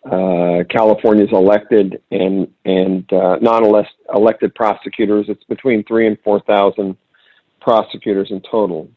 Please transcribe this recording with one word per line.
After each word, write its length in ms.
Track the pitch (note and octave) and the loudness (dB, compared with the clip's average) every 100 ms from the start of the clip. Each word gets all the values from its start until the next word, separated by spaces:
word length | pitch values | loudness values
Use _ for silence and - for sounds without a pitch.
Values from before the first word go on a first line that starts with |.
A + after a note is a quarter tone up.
| - | -4
uh, 540 | F#2 F#2 F2 F2 F2 F2+ | -4 -2 0 0 -2 -2
California's 640 | A#2 A2 G#2+ A#2 G#2+ G2+ | 0 2 2 2 2 2
elected 680 | G#2 F#2+ G#2 - A2 G2 - _ | 2 2 2 2 0 0 -6 _
and, 340 | G2 F#2 G2 F#2 _ - | -4 -2 -2 -6 _ -4
and, 460 | F#2 F#2 F#2 F2+ | -2 0 -2 -2
uh, 260 | F#2 F#2 F2+ | 0 0 0
non-elect-, 560 | A#2 A#2 A2 G#2+ G2+ _ - | 2 2 4 2 0 _ -6
elected 400 | G2+ A2 - G#2+ | 0 0 0 -4
prosecutors. 720 | - A2 G2 - - G#2+ G#2 G#2 | -2 -2 -2 -8 -6 -2 0 -2
It's 140 | G#2 | -10
between 400 | _ A2 C3+ A2+ | _ -6 -2 -2
three 240 | G2+ A2+ A2+ | -2 0 0
and 100 | G#2 | 0
four 160 | - G2+ | -2 -2
thousand 580 | - G#2 G2+ F#2+ G2 F#2+ _ _ _ _ _ _ | 2 2 2 0 -6 -8 _ _ _ _ _ _
prosecutors 680 | - A2+ G#2+ F#2+ - G2 G2 | 0 0 0 -8 -4 -4 -4
in 120 | F#2+ | -8
total. 460 | - A2+ G2+ E2 D#2+ | -6 -4 -4 -6 -12